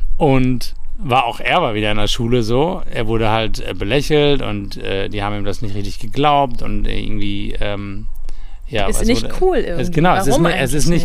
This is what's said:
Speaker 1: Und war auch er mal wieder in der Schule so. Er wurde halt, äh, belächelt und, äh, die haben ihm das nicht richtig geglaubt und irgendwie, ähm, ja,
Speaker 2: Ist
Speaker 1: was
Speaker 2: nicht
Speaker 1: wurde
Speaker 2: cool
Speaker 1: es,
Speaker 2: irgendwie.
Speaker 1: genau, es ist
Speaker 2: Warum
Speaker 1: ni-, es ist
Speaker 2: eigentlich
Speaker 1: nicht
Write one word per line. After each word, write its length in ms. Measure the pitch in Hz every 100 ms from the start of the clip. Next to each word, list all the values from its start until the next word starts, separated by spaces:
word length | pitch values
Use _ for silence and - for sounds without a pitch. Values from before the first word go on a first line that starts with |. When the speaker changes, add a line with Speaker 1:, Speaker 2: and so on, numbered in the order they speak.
| - -
Speaker 1:
Und 560 | 151 131 127 123 - - - -
war 280 | 196 127 120
auch 140 | 110
er 220 | 123 160
mal 140 | 147 107
wieder 160 | 107
in 60 | 104
der 100 | 104
Schule 360 | - 117 123
so. 380 | 110 120 165 180 -
Er 160 | 127 110
wurde 220 | 113 110
halt, 300 | 113 110 - -
äh, 80 |
belächelt 680 | 95 95 135 143 151 147 143
und, 340 | 113 104 - -
äh, 300 | 104 98 98
die 140 | 104
haben 140 | 101 104
ihm 80 | 101
das 160 | 92
nicht 140 | 107 101
richtig 240 | 101 -
geglaubt 640 | 110 135 147 143 135 -
und 260 | 113 104 -
irgendwie, 680 | 101 107 107 104 101 107 -
ähm, 480 | 107 101 101 98 107 - - - - - -
ja, 200 | 214 196
Speaker 2:
Ist 120 | -
Speaker 1:
was 60 | 220
Speaker 2:
nicht 160 | 247
Speaker 1:
wurde 120 | 226 -
Speaker 2:
cool 160 | 370 302
Speaker 1:
es, 80 | -
Speaker 2:
irgendwie. 240 | 170 -
Speaker 1:
genau, 240 | 156 175 165
es 120 | 196
ist 40 |
Speaker 2:
Warum 120 | -
Speaker 1:
ni-, 60 | 170 -
es 160 | 131
ist 120 | 147 160
Speaker 2:
eigentlich 140 |
Speaker 1:
nicht 0 | 170